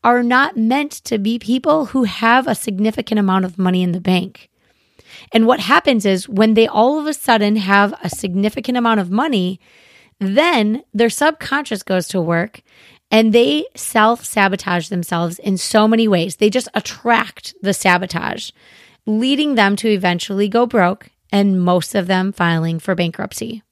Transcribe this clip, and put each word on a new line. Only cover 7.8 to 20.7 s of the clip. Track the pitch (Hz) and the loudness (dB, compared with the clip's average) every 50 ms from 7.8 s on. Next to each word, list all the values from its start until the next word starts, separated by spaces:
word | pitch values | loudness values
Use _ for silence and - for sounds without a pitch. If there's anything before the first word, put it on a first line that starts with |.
| 202 208 - - - | 4 2 0 -6 -8
a | 180 | -8
significant | - - - 190 175 196 196 214 - - 226 - 247 247 | -8 -6 -8 -4 -2 0 0 0 -2 -4 -6 -4 -2 0
amount | 240 233 226 208 | 0 2 0 0
of | 190 175 | 0 -2
money, | 185 220 285 320 269 196 180 180 190 175 _ _ _ _ _ _ _ _ _ _ _ _ | -2 -2 -2 0 0 0 -2 -2 -4 -8 _ _ _ _ _ _ _ _ _ _ _ _
then | 196 190 196 262 311 349 339 247 214 208 214 269 - _ | -6 0 2 2 2 4 2 2 2 0 -2 -4 -6 _
their | _ 208 233 233 | _ 0 0 0
subconscious | - - 285 311 311 _ - - 269 285 294 - 226 190 | 2 0 0 0 0 _ -6 -4 -4 -4 -2 -4 -6 -8
goes | - - 190 185 170 - | -4 -2 -2 -2 -2 -2
to | - 190 | -4 -4
work | 165 165 170 165 175 - _ - _ _ _ _ _ _ _ _ _ _ | -2 0 -2 -2 -2 -4 _ -20 _ _ _ _ _ _ _ _ _ _
and | 214 220 226 220 | 2 2 4 4
they | 208 233 233 269 294 302 339 523 _ | 4 4 4 4 0 -2 -4 -8 _
self-sabotage | - - - - 233 214 220 240 240 - - - 214 196 196 185 190 - - 180 175 160 - | -14 -14 -4 0 2 2 2 2 -2 -6 -6 0 0 0 2 0 -2 -4 -4 -4 -4 -4 -4
themselves | 202 180 170 - 180 170 175 170 175 - | -6 -6 -6 -4 -4 -4 -4 -4 -6 -6
in | - 220 190 | -4 -4 -4
so | 180 - - - 220 214 | -4 -4 0 2 4 4
many | 220 226 226 226 220 | 4 2 2 2 2
ways. | 196 160 165 190 160 | 2 0 0 -4 -2
They | _ 214 214 | _ 0 2
just | 202 254 233 - - | 2 0 -4 -2 -6
attract | 214 - - - - _ 240 233 226 - 208 - - - - - - | -6 -6 -6 -14 -6 _ 0 0 0 0 -4 -10 -18 -20 -20 -18 -6
the | - 196 190 | -4 -4 -4
sabotage, | - - 190 180 180 185 180 - 165 - - - 233 - - _ _ _ _ - - - _ _ _ _ | 0 2 2 2 2 0 -4 -6 -6 -6 -6 -8 -8 -12 -16 _ _ _ _ -20 -20 -20 _ _ _ _
leading | - 214 220 240 262 285 277 302 294 277 | -4 -2 0 0 0 0 0 0 0 2
them | 220 202 196 202 | 2 2 2 2
to | 196 - 226 | 0 0 0
eventually | 208 190 190 180 175 175 - - 202 196 208 208 | 0 2 2 0 -2 -2 -4 -6 -2 -2 -2 0
go | 190 233 247 | 2 0 0
broke | 233 | 2